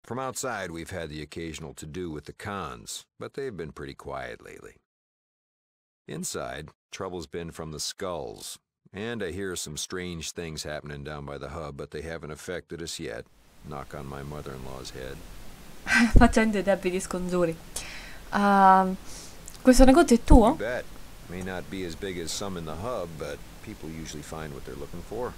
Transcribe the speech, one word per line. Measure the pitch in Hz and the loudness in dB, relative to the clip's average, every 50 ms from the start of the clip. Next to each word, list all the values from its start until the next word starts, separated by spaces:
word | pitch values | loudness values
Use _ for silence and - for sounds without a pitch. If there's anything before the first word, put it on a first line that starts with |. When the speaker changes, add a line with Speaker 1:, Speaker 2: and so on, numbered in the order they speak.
| - | -10
Speaker 1:
From | - 117 127 | -8 -8 -6
outside, | 135 131 110 - - 127 117 101 95 90 | -6 -6 -6 -6 -6 -6 -6 -6 -6 -6
we've | 82 82 82 - 95 | -8 -10 -10 -8 -8
had | 90 82 76 | -8 -8 -8
the | 73 76 | -8 -10
occasional | 76 73 - 87 85 82 76 - 80 73 65 | -10 -10 -10 -10 -8 -8 -10 -10 -12 -14 -14
to-do | - - 78 73 95 90 85 | -14 -14 -12 -8 -8 -8 -8
with | 76 73 71 | -8 -10 -12
the | - - | -14 -18
cons, | - - 107 101 98 87 71 62 58 50 - - - - _ _ _ | -12 -10 -8 -6 -6 -8 -8 -10 -14 -14 -14 -14 -14 -16 _ _ _
but | 117 113 _ | -14 -12 _
they've | 143 139 135 104 | -8 -8 -8 -8
been | 82 82 73 | -10 -12 -12
pretty | - - 76 69 69 | -10 -12 -12 -12 -14
quiet | - - 69 67 67 64 62 57 - | -14 -12 -10 -10 -10 -10 -10 -12 -14
lately. | - - - - - - - _ _ _ _ _ _ _ _ _ _ _ _ _ _ _ _ _ _ _ _ _ _ _ _ _ _ | -16 -20 -18 -18 -20 -20 -20 _ _ _ _ _ _ _ _ _ _ _ _ _ _ _ _ _ _ _ _ _ _ _ _ _ _
Inside, | - - 160 185 - - 80 71 58 64 71 78 71 _ _ _ _ | -12 -10 -8 -8 -8 -6 -6 -8 -8 -10 -10 -12 -14 _ _ _ _
trouble's | - - 98 95 90 90 80 | -12 -10 -8 -8 -8 -8 -10
been | - - 87 85 82 | -8 -10 -10 -10 -10
from | 78 - 80 78 | -10 -10 -10 -10
the | 76 71 | -8 -8
skulls, | - - - - 98 92 87 80 65 57 52 50 - - - - _ _ _ _ _ _ | -8 -10 -8 -8 -6 -6 -6 -6 -8 -10 -12 -14 -14 -16 -16 -18 _ _ _ _ _ _
and | - 92 107 117 120 113 101 | -10 -8 -8 -8 -6 -6 -6
I | 87 | -6
hear | 82 98 101 95 87 | -6 -6 -6 -6 -6
some | - - 78 76 | -6 -8 -10 -8
strange | 73 - - 92 92 90 90 87 82 78 - | -10 -8 -8 -8 -8 -8 -8 -8 -8 -10 -10
things | - - 87 80 78 71 | -8 -8 -10 -8 -8 -8
happening | - 80 76 73 69 73 71 71 | -8 -8 -8 -8 -10 -10 -12 -10
down | 71 73 76 73 71 | -10 -10 -10 -10 -10
by | 69 71 69 | -10 -10 -10
the | 67 67 | -10 -10
hub, | 69 85 78 73 71 | -10 -10 -10 -10 -10
but | 69 73 73 | -12 -12 -10
they | - 76 | -10 -10
haven't | 76 82 82 80 78 73 | -10 -8 -10 -10 -10 -12
affected | 76 73 - - 90 80 - _ 85 80 | -12 -12 -10 -8 -8 -8 -8 _ -12 -10
us | 85 80 - - | -10 -10 -8 -8
yet. | 82 69 55 - - _ _ _ _ - _ - - | -8 -8 -10 -10 -14 _ _ _ _ -20 _ -18 -14
Knock | 73 73 69 65 - - | -12 -10 -10 -10 -12 -12
on | 73 69 | -12 -10
my | 69 69 69 | -10 -10 -10
mother-in-law's | 69 71 73 73 71 69 67 65 65 65 65 65 64 - | -10 -10 -10 -10 -10 -10 -12 -10 -10 -10 -10 -10 -12 -12
head. | - 65 64 67 69 - - - - - - - - - - - - - | -12 -10 -10 -10 -12 -12 -14 -14 -14 -14 -14 -14 -14 -16 -18 -16 -16 -12
Speaker 2:
<laughs> | - - - 262 240 220 - | -4 2 4 4 6 8 10
Facendo | - 240 240 - 233 220 220 208 196 | 10 10 10 8 6 4 4 2 2
i | |
debiti | 180 196 196 185 - 185 175 185 | 2 2 0 2 2 -2 -2 -2
scongiuri. | 185 - - 180 180 180 180 180 175 165 165 165 - - - - - - - - - - - - - - | -4 -4 -6 -4 -2 0 2 2 2 2 0 -6 -12 -12 -10 -10 -10 -10 -12 -12 -14 -14 -14 -14 -10 -2
Ehm, | - 202 202 202 202 196 190 190 190 190 190 185 190 - - - - - - - - - - - - - | 0 2 4 6 8 10 10 10 10 10 6 2 -2 -6 -8 -14 -14 -14 -14 -16 -16 -16 -16 -16 -16 4
"Questo | - 262 247 - 262 | 6 8 12 12 12
negozio | 254 269 330 339 - 240 | 12 12 10 10 8 6
è | 233 | 4
tuo?" | - - - - 196 226 | 10 12 12 12 12 10
Speaker 1:
You | 285 | 4
bet. | - 101 113 123 104 - - - - - - - - - - | 2 -2 -4 -4 -4 -6 -8 -12 -14 -14 -16 -16 -16 -14 -10
May | 85 92 | -8 -6
not | 92 95 92 90 85 - | -6 -4 -6 -6 -6 -6
be | 92 95 92 | -6 -6 -6
as | 85 80 | -6 -6
big | - 101 95 90 87 | -6 -6 -6 -6 -6
as | 82 80 | -6 -6
some | - - 104 98 92 | -6 -6 -6 -6 -6
in | 87 82 | -6 -6
the | 78 78 80 98 | -6 -8 -6 -6
hub, | 123 127 104 87 85 82 71 | -6 -4 -6 -6 -8 -8 -10
but | 78 71 71 69 - - - - - | -8 -8 -8 -10 -12 -16 -16 -14 -14
people | 113 104 - - 80 | -14 -12 -12 -10 -10
usually | 80 80 80 78 - 73 | -10 -10 -10 -10 -12 -12
find | 73 - 80 80 78 76 | -12 -10 -10 -10 -10 -10
what | 71 - - | -10 -12 -12
they're | - 64 69 | -12 -10 -10
looking | 73 73 - 87 - - | -10 -10 -10 -12 -10 -10
for. | 104 113 123 110 87 | -8 -8 -8 -8 -10